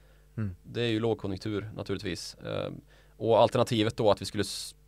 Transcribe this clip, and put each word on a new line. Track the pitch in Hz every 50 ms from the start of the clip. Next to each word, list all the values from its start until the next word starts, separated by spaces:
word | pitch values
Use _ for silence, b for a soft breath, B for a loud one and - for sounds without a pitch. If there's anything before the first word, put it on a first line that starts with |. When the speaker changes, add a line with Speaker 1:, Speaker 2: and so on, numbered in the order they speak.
| b b b b b b _
Speaker 1:
Mm. | 117 110 98 87 - -
Speaker 2:
Det | - 117 117
är | 120
ju | 117 110 107
lågkonjunktur | 113 113 107 - - 98 95 92 - 110 104 98 101 107 -
naturligtvis. | - 101 - 101 92 101 95 82 - - - - - -
Ehm, | - - 50 50 - - - - b b b b b b
och | - 117 113 113 104
alternativet | 117 110 - 123 117 - 123 110 104 117 -
då | - 117 104
att | 98 -
vi | 98
skulle | - - 104
s-, | 98 - - - - - - - _